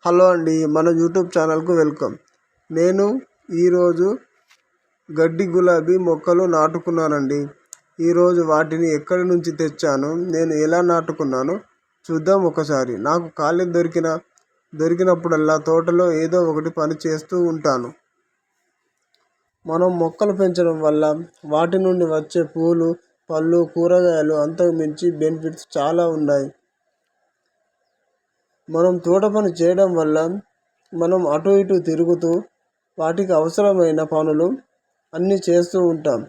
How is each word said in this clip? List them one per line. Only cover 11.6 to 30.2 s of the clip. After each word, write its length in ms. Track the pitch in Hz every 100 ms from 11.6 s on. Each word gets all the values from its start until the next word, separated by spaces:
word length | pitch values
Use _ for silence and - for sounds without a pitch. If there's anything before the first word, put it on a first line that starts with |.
| - _ _ _ -
చూద్దాం 340 | 165 156 196 180
ఒకసారి. 480 | 160 151 143 127 113
నాకు 300 | 113 165 165 -
ఖాళీ 280 | 151 170 180
దొరికిన, 380 | 175 170 170 165 160 _ _ _ _ _
దొరికినప్పుడల్లా 840 | 151 160 175 185 175 170 160 156 156
తోటలో 460 | 156 165 165 170 180
ఏదో 260 | 156 160 180
ఒకటి 280 | 170 156 160
పని 260 | 165 151 156
చేస్తూ 400 | 165 156 156 185
ఉంటాను. 480 | 175 160 151 131 120 - _ _ _ _ _ _ _ _ _ _ _ _ _ _ _ _ -
మనం 260 | 160 180 180
మొక్కలు 380 | 165 165 208 185
పెంచడం 440 | 190 175 170 160
వల్ల 300 | 156 151 151 151 170 _ 151
వాటి 340 | 151 170 185
నుండి 280 | 190 180 170
వచ్చే 340 | 156 156 175 156
పూలు, 420 | 165 165 170 165 170 _ _ _
పళ్ళు, 320 | 160 160 170 165
కూరగాయలు, 640 | 170 170 180 180 165 151 151
అంతకు 340 | 147 165 175
మించి 360 | 165 156 151 175
బెనిఫిట్స్ 560 | 156 156 160 160 160 -
చాలా 340 | 160 143 165 170
ఉన్నాయి. 400 | 160 147 143 139 - _ _ _ _ _ _ _ _ _ _ _ _ _ _ _ _ _ _ _ _ -
మనం 240 | 160 175 180
తోట 260 | 170 185 214
పని 240 | 214 208
చేయడం 380 | 170 170 180 196
వల్ల 240 | 170 156 151